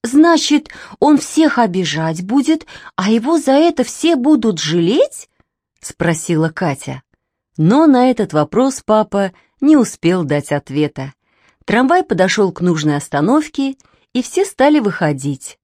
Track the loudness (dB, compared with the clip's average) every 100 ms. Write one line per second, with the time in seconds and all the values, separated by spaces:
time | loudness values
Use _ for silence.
0 | 0 4 4 4 2 -2 -2 -20 -20 -2
1 | 2 2 0 0 0 2 0 0 -4 -4
2 | -4 -6 -2 -2 0 -2 -4 -20 -12 -6
3 | 0 0 0 0 2 4 2 0 -6 -2
4 | -2 0 2 2 2 -2 -2 0 0 2
5 | 0 -4 -20 _ _ _ _ _ -20 -6
6 | -4 -4 -2 0 0 -2 -6 -6 -10 -14
7 | _ _ _ _ _ -2 2 4 4 4
8 | 2 0 -2 -2 0 0 -2 -4 0 0
9 | 2 -2 -4 _ _ _ 2 4 2 -2
10 | -2 0 0 -2 -2 -6 -4 -4 -4 -4
11 | -14 -14 _ _ _ _ -4 0 2 0
12 | 0 0 0 0 -2 0 -2 0 0 -2
13 | -4 -2 0 0 -2 -6 -6 -8 _ _
14 | _ -8 -4 -4 -4 0 2 2 0 -2
15 | -4 -2 -6 -8 -12 -20